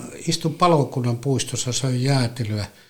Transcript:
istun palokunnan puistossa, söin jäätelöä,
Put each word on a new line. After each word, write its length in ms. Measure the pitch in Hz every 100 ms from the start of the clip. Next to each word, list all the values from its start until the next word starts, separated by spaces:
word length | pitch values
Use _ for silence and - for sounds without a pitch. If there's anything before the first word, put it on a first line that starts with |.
| - - -
istun 280 | 160 165
palokunnan 640 | 143 180 156 123 135 120 120
puistossa, 540 | 139 131 - 117 127
söin 300 | 120 135 127
jäätelöä, 640 | 135 135 120 123 107 107 101 - -